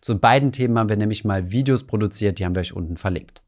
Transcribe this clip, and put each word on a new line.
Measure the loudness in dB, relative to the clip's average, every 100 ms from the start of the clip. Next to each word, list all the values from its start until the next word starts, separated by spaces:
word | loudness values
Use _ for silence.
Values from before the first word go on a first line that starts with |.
Zu | -4 2
beiden | 4 4 4
Themen | 0 0 2
haben | 2
wir | 0
nämlich | 0 -2
mal | -2 -2 0
Videos | 0 2 0
produziert, | 0 -2 -2 0 -2 0
die |
haben | -2 -2
wir |
euch | -4
unten | -6 -8 -6
verlinkt. | -4 -4 -8 -20